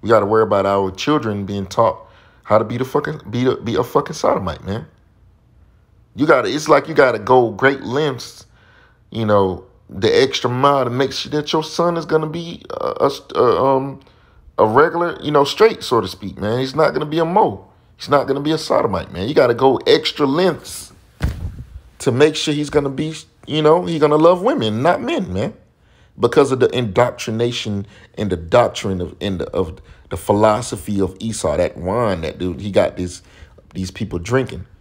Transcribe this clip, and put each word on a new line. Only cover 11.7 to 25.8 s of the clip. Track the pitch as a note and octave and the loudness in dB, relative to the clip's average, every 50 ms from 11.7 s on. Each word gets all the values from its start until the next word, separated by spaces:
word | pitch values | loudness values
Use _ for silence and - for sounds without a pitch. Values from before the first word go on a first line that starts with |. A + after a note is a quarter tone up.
| - - E3+ F3 E3+ | -4 -2 -2 -2 -2
is | E3+ D#3 | -4 -4
gonna | - - D#3 D#3 D#3 | 0 0 0 0 -2
be | D#3 E3+ E3+ E3+ E3+ - - - | -6 -8 -10 -10 -14 -16 -12 -12
a, | - - - - - - - C#3 | -10 -6 -4 -6 -2 0 0 0
a, | - - - - - | 0 -2 -14 -8 0
a, | - A#2+ B2 G2+ E2 - | 2 2 4 4 2 2
um, | C3+ C3+ C3+ C3+ C#3 C3 C3 - - _ _ _ _ _ _ _ - _ - | 2 2 0 -2 -4 -10 -14 -20 -20 _ _ _ _ _ _ _ -20 _ 2
a | G#2 | 2
regular, | A2 G#2+ B2+ D3+ E3+ E3 E3+ F3 E3+ D#3 - | 4 6 4 4 4 2 -2 -2 -2 -4 -6
you | - D3 D3 | -6 0 2
know, | D3 C#3+ | 2 2
straight, | C#3 - - G#3+ A3+ A3 - - | 2 2 4 4 4 4 0 -6
so | - C3 A#2 | 0 0 0
to | G2+ | 0
speak, | F#2+ - - - G2 F2 - | -2 -8 -10 -12 -14 -10 -6
man. | G2 G#2 A2+ B2 | -4 -4 -2 -2
He's | C3+ C3+ C3+ | -4 -4 0
not | C#3+ D#3+ C#3+ - | 0 0 0 2
gonna | B2+ D3+ | -2 -4
be | D3+ D3 D#3+ | -2 -2 -2
a | E3 | -2
mo. | E3 E3+ - - D#3 G#2 G2 - _ _ _ _ _ _ | 2 2 2 2 2 0 -6 -14 _ _ _ _ _ _
He's | _ - - | _ -4 0
not | C#3 C#3+ B2 - | 2 2 2 2
gonna | C3+ C#3 | -2 -2
be | C#3+ D3 D#3+ | 0 -2 -2
a | D3+ | -2
sodomite, | D#3 - - - - - G2 F#2 - - | -2 0 0 0 0 0 -2 -4 -6 -6
man. | - F2 F#2 | -8 -6 -6
You | A2+ D3+ | 0 2
gotta | D#3+ C#3 A#2+ A#2+ | 2 4 4 2
go | A#2 C3 C3+ B2+ A2 - | 4 4 2 2 2 2
extra | - - D#3 D3+ - - - D3 | 4 2 4 2 -2 -2 -2 0
lengths | C3+ C3+ D#3+ F#3 F#3 D#3 B2 - - - - - - - - _ _ _ _ - - - - - - - - - - - - _ - _ _ | 0 2 2 2 0 0 -2 -8 -14 -14 -14 -16 -18 -20 -20 _ _ _ _ -4 -4 -4 -4 -10 -10 -10 -12 -16 -16 -18 -20 _ -20 _ _
to | - C#3 A#2 | -2 0 4
make | B2 D3 D#3 D#3 | 4 4 4 4
sure | - - - D3+ | 0 -4 -2 -2
he's | D3 D3 C#3+ | -2 -4 0
gonna | D3+ D#3 C#3+ C#3 | 0 0 0 0
be, | C3+ D#3+ D#3 D#3 D#3+ D#3 - _ _ _ - | -4 -4 -6 -6 -6 -10 -16 _ _ _ -12
you | - C#3 D#3 D3+ | -6 -4 2 4
know, | D3+ D#3+ F3 F3+ | 4 4 4 2
he's | F3+ E3+ D#3 | -2 0 2
gonna | C#3+ D3 D3 | 2 4 4
love | D3+ D#3 E3+ F3+ F3+ F3+ | 6 6 6 6 6 2
women, | A#3+ D#4+ C#4+ A#2+ A2 G#2+ A2 B2+ | 0 0 2 0 -2 -2 0 2
not | E3 F3 - A2+ | 2 2 2 0
men, | C3 E4+ D#4 F#3+ - F2+ | -4 -4 -4 -4 -4 -4
man. | F#2+ A2+ F3+ - - _ _ _ _ | -4 -4 -4 -6 -12 _ _ _ _